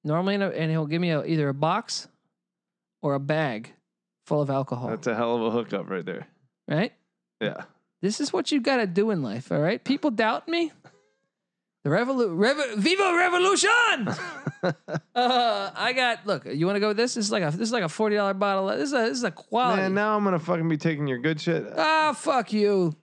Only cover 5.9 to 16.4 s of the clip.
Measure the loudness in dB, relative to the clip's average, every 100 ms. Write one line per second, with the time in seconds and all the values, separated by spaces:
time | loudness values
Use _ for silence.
5.9 | -6 -6 -10 -12 _ _ _ -4 -2 -2
6.9 | -6 _ _ _ -6 -6 -6 -12 _ _
7.9 | _ -4 -2 -4 -4 0 0 2 0 0
8.9 | 0 0 0 -2 -6 -4 0 0 0 -2
9.9 | -2 0 2 0 0 -2 -2 -2 -6 -20
10.9 | _ _ _ _ _ _ _ _ _ 0
11.9 | 0 2 0 0 2 2 2 -2 0 2
12.9 | 4 2 4 2 4 4 4 4 4 4
13.9 | 0 -2 -6 -8 -10 -10 -4 -4 -4 -6
14.9 | -8 -4 0 2 2 2 0 -4 -4 -2
15.9 | 0 0 0 -2 -4